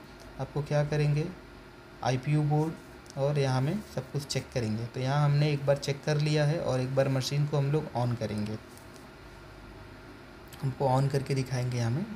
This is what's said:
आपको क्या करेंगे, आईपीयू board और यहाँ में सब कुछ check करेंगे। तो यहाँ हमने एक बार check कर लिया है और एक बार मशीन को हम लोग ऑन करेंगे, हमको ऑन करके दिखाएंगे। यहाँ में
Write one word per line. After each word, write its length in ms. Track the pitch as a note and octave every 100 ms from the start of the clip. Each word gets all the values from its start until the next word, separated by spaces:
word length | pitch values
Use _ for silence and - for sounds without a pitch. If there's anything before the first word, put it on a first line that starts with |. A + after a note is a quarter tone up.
| - - - -
आपको 220 | C3+ D3
क्या 200 | D3 D3 D3
करेंगे, 400 | D3+ D3 D3 F3+ F#3 - - - - - -
आईपीयू 380 | A#2 C3 D3 D3+
board 760 | D3+ D3+ D#3+ - - - - C#3
और 200 | C#3 D3
यहाँ 200 | C3+ B2+
में 180 | C#3 G#3 - -
सब 160 | -
कुछ 140 | C#3+ C#3+
check 200 | C3 -
करेंगे। 320 | B2+ A2 A2 A#2
तो 140 | C3
यहाँ 260 | C3 D3 D3
हमने 260 | C#3+ D3+
एक 140 | C#3 C#3
बार 120 | C#3
check 240 | - C#3
कर 140 | - D3+
लिया 280 | D3+ D3+ D3
है 140 | E3+
और 180 | - B2+
एक 160 | B2+ C3+
बार 140 | C3+
मशीन 360 | C3 B2+ C#3+ D3
को 100 | D3
हम 140 | C#3
लोग 140 | D3+ D3+ A#2
ऑन 200 | B2 A#2
करेंगे, 420 | G#2+ G#2 G#2 A2 - - - - - - - - - - - - - - - - - - - -
हमको 260 | C#3 B2+ C3+
ऑन 200 | C3 C3+
करके 280 | C#3 C#3 C#3
दिखाएंगे। 420 | C3 C3 B2 B2
यहाँ 140 | A#2
में 140 | C3+ G#3+